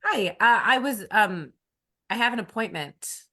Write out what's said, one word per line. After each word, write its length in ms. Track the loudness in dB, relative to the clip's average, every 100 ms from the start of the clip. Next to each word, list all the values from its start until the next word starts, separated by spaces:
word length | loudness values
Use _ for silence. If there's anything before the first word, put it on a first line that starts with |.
Hi, 240 | 0 0 0
uh, 60 | 2
I 380 | 4 4 4 2
was, 260 | 0 -4 -2
um, 420 | 2 2 0 -10 _ _ _ _ _ _
I 60 | -2
have 160 | 0
an 60 | -2
appointment. 840 | -8 -6 -6 -6 -10 -10 -14 -14 -18